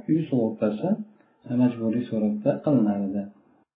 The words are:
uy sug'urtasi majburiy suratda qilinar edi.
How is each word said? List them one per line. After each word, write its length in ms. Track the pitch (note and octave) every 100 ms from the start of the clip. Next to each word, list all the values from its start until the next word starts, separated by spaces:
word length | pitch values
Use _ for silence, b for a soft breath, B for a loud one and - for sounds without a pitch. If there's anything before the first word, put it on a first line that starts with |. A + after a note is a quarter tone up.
uy 160 | - D#3+
sug'urtasi 680 | D#3 C3 A2 A2 A2 G#2+ E3+ A3 - b b b
majburiy 600 | - B2 B2 A2+ A2+ A2+
suratda 460 | - A2 G#2+ G#2 - A2+
qilinar 400 | - C3+ G#2 G2+
edi. 220 | G2 G2+ G2 - _ _ _